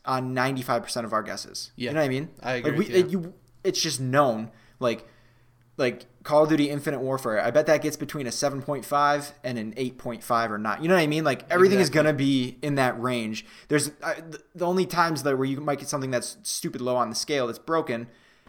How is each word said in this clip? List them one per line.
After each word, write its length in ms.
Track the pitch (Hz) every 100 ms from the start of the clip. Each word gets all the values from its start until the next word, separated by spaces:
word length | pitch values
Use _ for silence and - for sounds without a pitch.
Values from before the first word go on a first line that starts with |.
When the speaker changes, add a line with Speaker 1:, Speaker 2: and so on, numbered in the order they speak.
| -
Speaker 1:
on 280 | 131 127
ninety-five 500 | 127 127 135 123 123
percent 220 | 101 123 113
of 80 |
our 100 | 107
guesses. 480 | 92 98 - - - -
Speaker 2:
Yeah. 160 | 120
Speaker 1:
You 20 | 151
know 60 |
what 40 | 143
I 40 |
mean? 200 | 127 165 -
Speaker 2:
I 100 | 123 127
agree 160 | 135
Speaker 1:
Like, 60 | 156
Speaker 2:
with 100 | 208
Speaker 1:
we, 40 |
Speaker 2:
you. 60 | 185
Speaker 1:
it, 100 | 160
you, 220 | 185 170 - _ _
it's 180 | 190 185
just 180 | 165 131
known. 520 | 131 135 139 110 113 - _ _
Like, 280 | 123 113 - _ _ _ _ _ _ -
like, 280 | 127 - - _
Call 200 | - 151
of 60 | 151
Duty 200 | 156 143
Infinite 300 | 147 156 135
Warfare, 400 | 131 131 120 104
I 120 | 101
bet 160 | 143 156
that 140 | 151
gets 140 | 147 147
between 320 | 147 151 123
a 40 |
seven 300 | - 143 139
point 220 | 127 139
five 480 | 110 143 143 147 143 -
and 140 | 127 120
an 160 | 110 110
eight 200 | 127 123
point 240 | 131 113
five 300 | - 117 113
or 60 | 104
nine. 240 | 107 101
You 60 | 165
know 60 | 185
what 60 |
I 60 | 151
mean? 160 | 151
Like, 260 | 151 127 -
everything 300 | 175 185 196
is 80 | 156
Speaker 2:
Exactly. 220 | 151 151
Speaker 1:
gonna 80 | 139
be 400 | 139 135 123 -
in 140 | 151 139
that 240 | 127 117
range. 440 | 123 120 110 107 - - -
There's, 220 | 151 147 -
I, 120 | 156 151
th-, 280 | 165 151 _
the 120 | 180 175
only 180 | 185 175
times 380 | 170 170 151
that 140 | 143 131
where 100 | 135
you 140 | 135
might 180 | 147 139
get 80 | 135
something 240 | 147 131
that's 260 | 123 - -
stupid 380 | - - 165 127
low 160 | 123 123
on 120 | 113
the 60 | 113
scale 320 | - 143 120
that's 120 | 113
broken 480 | - 160 156 117 120 - _ _